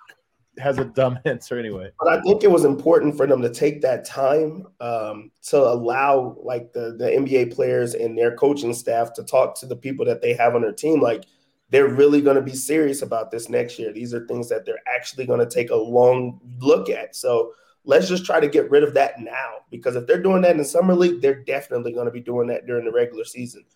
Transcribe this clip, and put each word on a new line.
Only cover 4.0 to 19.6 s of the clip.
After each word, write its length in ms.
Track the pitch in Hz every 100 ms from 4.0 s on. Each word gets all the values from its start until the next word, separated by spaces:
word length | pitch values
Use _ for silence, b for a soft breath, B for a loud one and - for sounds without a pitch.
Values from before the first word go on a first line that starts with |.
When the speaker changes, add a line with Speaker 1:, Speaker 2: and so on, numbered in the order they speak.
| -
Speaker 2:
time, 600 | - 135 151 156 170 185 _
um, 520 | 117 117 107 104 110 _ -
to 80 | 143
allow, 800 | 127 120 117 127 139 139 123 -
like, 300 | 120 123 120
the, 240 | 120 113 113
the 160 | 123
N 120 | 131 135
B 100 | 131
A 100 | 120
players 480 | 117 127 127 120 120
and 220 | 117 113
their 160 | 117 120
coaching 360 | 135 143 117
staff 380 | 120 - 117 117 -
to 80 | -
talk 340 | 131 127 -
to 60 | 127
the 100 | 120
people 300 | 135 135 120
that 160 | 117
they 120 | 120 120
have 200 | 120 120
on 60 |
their 100 | 110
team. 300 | 98 151 156
Like, 240 | 123 110 - _ _ _ _
they're 200 | 131 131
really 320 | 123 143 147
gonna 200 | 143 135
be 140 | 127 131
serious 460 | - 160 147 135
about 280 | - 113 110
this 200 | 113 113
next 280 | 123 120 -
year. 120 | 110
These 220 | 107 120
are 120 | 120 117
things 200 | 120 120
that 180 | 110 -
they're 140 | 110 -
actually 380 | 127 - 131 127
gonna 240 | 120 117
take 200 | 127 117
a 40 | 120
long 640 | 117 120 123 127 127 123 123 123
look 280 | 131 170 185
at. 240 | 113 110
So 380 | - 127 117 113 B B B
let's 240 | - 147 185
just 180 | 180 -
try 140 | 170
to 80 | 147
get 240 | 147 135
rid 120 | 143
of 100 | 143
that 260 | 135 135 123
now, 360 | 113 127 127 110